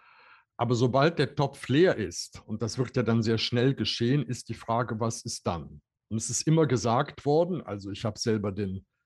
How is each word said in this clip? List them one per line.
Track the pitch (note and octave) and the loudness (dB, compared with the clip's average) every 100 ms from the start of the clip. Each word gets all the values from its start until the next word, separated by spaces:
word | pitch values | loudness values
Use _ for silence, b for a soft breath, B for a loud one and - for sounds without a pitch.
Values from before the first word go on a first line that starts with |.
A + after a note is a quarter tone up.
| b b b b b - | b b b b b -4
Aber | A#2+ A#2+ | 0 2
sobald | B2 B2+ C#3+ - | 4 4 4 2
der | C#3 - | -2 0
Topf | C#3+ - - | -2 -2 0
leer | C3+ F#3 B2 | 4 4 4
ist, | F#2 - - - - | -4 -6 -12 -14 -10
und | G#2+ | -6
das | A2+ - | -4 -4
wird | B2 - | -2 0
ja | |
dann | A2+ A#2 | 2 2
sehr | A2 A2+ | 2 0
schnell | - A#2+ C3 | 0 2 2
geschehen, | C3+ A2 - A#2+ C#3+ | 2 -2 0 0 2
ist | - B2 - | 0 -6 -8
die | |
Frage, | A2 - A#2 B2 A2+ | -10 -2 -2 -2 -2
was | A2+ A2+ | -4 -4
ist | B2 - - | -8 -6 -4
dann? | E2+ C#2 D2 - _ _ | -4 -6 -14 -20 _ _
Und | A2 | -4
es | - | -2
ist | B2 - | -2 2
immer | D#3+ D#3 | 4 4
gesagt | B2+ A2 A#2 D3 - C#3+ | 2 2 2 0 -4 0
worden, | D3+ E3+ E3 | 2 2 -2
also | - G2+ G2 | -6 -8 -8
ich | G2 | -6
habe | A2+ G#2+ | -6 -4
selber | - A2 G#2 | -2 0 0
den, | G2 G2+ F#2+ - _ | -4 -4 -6 -10 _